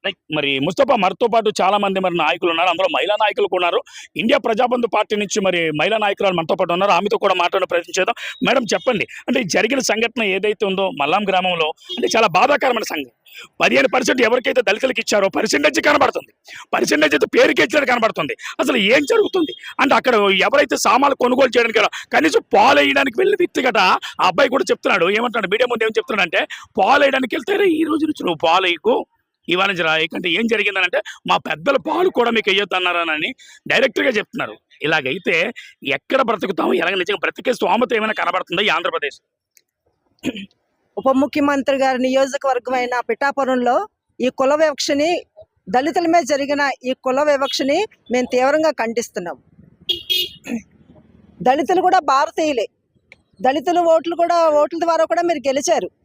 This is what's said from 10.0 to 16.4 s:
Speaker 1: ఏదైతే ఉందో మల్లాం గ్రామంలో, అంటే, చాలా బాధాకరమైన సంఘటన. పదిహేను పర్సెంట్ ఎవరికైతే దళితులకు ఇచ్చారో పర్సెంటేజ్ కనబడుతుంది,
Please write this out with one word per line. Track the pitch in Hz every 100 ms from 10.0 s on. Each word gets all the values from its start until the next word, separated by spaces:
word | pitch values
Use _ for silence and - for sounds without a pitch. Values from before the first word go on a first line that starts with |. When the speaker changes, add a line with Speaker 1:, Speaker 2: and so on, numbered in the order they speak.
| 233 -
Speaker 1:
ఏదైతే | 214 190 208 208 196
ఉందో | 185 190 170
మల్లాం | 143 190 202
గ్రామంలో, | 185 185 170 156
అంటే, | - - - - 226
చాలా | 220
బాధాకరమైన | 156 254 285 269 226
సంఘటన. | - 160 127 _ - - - _
పదిహేను | 170 254 269
పర్సెంట్ | 370 247 269
ఎవరికైతే | 220 254 269 254
దళితులకు | 196 208 262 226
ఇచ్చారో | 220 214 196
పర్సెంటేజ్ | - 214 294 294 294
కనబడుతుంది, | 294 294 254 - - _